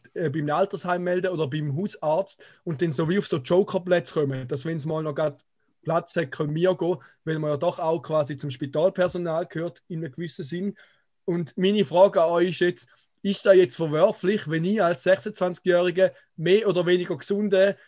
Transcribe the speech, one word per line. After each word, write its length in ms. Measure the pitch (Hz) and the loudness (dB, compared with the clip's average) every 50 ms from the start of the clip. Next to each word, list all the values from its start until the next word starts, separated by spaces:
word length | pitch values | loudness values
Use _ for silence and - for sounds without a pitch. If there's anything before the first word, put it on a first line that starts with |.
| _ _ - | _ _ -8
äh, 140 | 175 180 151 | -4 -4 -4
beim 200 | 135 160 147 147 | -2 -2 -2 0
Altersheim 540 | 147 160 196 196 - 175 - 180 175 175 180 | 0 0 0 0 -2 -6 -4 -2 -2 -2 -2
melden 240 | 180 180 185 180 190 180 | -2 -2 0 0 -2 -2
oder 140 | 160 156 135 | -2 -4 -4
beim 280 | 131 156 151 147 135 147 | -4 -4 -4 -4 -4 -4
Hausarzt 640 | 196 208 - - - 151 151 170 196 - - - - - - _ - | -4 -6 -6 -6 -4 -2 0 0 -2 -4 -8 -20 -20 -20 -20 _ -10
und 180 | 180 160 127 175 | -8 -6 -2 -2
dann 80 | 170 147 | -2 0
so 160 | 147 165 151 | 0 0 0
wie 100 | 180 202 | 0 0
auf 80 | - - | 0 -2
so 80 | - 156 | -2 -4
Jokerplätze 760 | 127 - 175 180 202 - - 190 175 180 180 175 175 - - | -2 2 2 2 2 2 -2 -4 -2 0 0 0 0 -2 -2
kommen, 340 | 160 147 139 135 131 131 123 | -2 -2 -2 -2 -4 -6 -6
dass 160 | 156 135 - | -8 -6 -6
wenn 140 | 165 165 160 | -6 -6 -6
es 60 | 135 | -4
mal 180 | 156 156 156 160 | -4 -4 -4 -4
noch 120 | 156 147 | -4 -2
grad 320 | 151 156 151 143 - _ _ _ _ _ _ _ _ - | -2 -2 -2 -4 -6 _ _ _ _ _ _ _ _ -6
Platz 320 | 160 160 170 170 - - | -2 -2 -2 -2 -4 -4
hat, 160 | 180 165 131 - | -4 -4 -4 -4
können 220 | - 156 147 147 | -4 -4 -2 -2
wir 200 | 160 170 185 185 | 0 2 2 2
gehen, 220 | - 175 170 180 - - - _ _ - | 2 0 -2 -2 -4 -6 -16 _ _ -8
weil 140 | 160 160 160 | -6 -4 -4
man 140 | 151 151 151 | -2 -2 -2
ja 40 | |
doch 220 | 139 - 175 180 - | -2 0 -2 -2 -2
auch 240 | 175 160 165 170 - | -2 -2 -2 -2 -2
quasi 340 | - 156 156 147 131 151 | -2 0 0 0 0 -4
zum 140 | 135 - 147 | -8 -8 -8
Spitalpersonal 960 | 127 - 151 139 127 151 156 190 190 - 180 180 - 180 175 170 156 165 180 | -8 -8 -8 -4 0 2 2 2 2 2 0 0 -2 -4 -6 -4 -2 -4 -4
gehört 360 | 175 - 160 165 175 - - _ - | -4 -6 -6 -6 -6 -8 -12 _ -12
in 160 | 180 160 165 | -10 -8 -8
einem 80 | 156 123 | -8 -8
gewissen 320 | - 175 165 - - 175 | -10 -10 -10 -10 -12 -10
Sinn. 320 | 127 165 175 190 202 190 - - _ _ _ _ _ _ _ _ | -8 -6 -6 -6 -6 -8 -10 -14 _ _ _ _ _ _ _ _
Und 320 | - 175 175 170 - - | -4 -2 -2 -4 -6 -4
meine 300 | - 180 190 208 214 190 | 0 0 2 2 2 0
Frage 360 | 131 160 175 190 202 196 190 165 | 2 4 6 6 6 6 4 2
an 100 | 165 175 | 4 4
euch 180 | 175 175 185 | 2 2 2
ist 100 | 165 - | 2 0
jetzt, 280 | 175 180 175 - - - _ _ _ _ _ _ - | 0 0 0 -2 -8 -20 _ _ _ _ _ _ -4
ist 240 | 202 202 - - | -4 -4 2 6
das 80 | 208 190 | 6 8
jetzt 200 | 185 185 175 - | 8 8 6 2
verwerflich, 760 | - 165 156 147 156 170 214 208 - - 180 214 208 - 147 | -2 -4 -2 0 0 0 -2 -2 -4 -2 -2 -2 -2 -2 -2
wenn 140 | 156 160 165 | -4 -2 0
ich 160 | 185 208 220 185 | 0 0 0 0
als 200 | 170 175 - - | 0 0 0 0
sechsundzwanzigjähriger 1080 | 180 190 190 - 214 175 - 185 180 180 - - 180 175 175 180 180 170 180 190 180 - - _ _ _ | 0 0 0 0 -6 -6 -4 -4 -4 -4 -4 0 2 2 4 2 2 2 2 2 2 2 -2 _ _ _
mehr 320 | - 160 165 185 214 220 208 | -4 2 4 4 4 4 2
oder 160 | 175 175 175 | 0 0 2
weniger 320 | 170 180 180 175 165 175 | 2 2 2 0 -2 -6
gesunder 600 | 135 - - 202 202 214 208 196 185 190 202 196 - _ | -6 -4 -4 -2 -2 0 2 4 4 4 4 2 0 _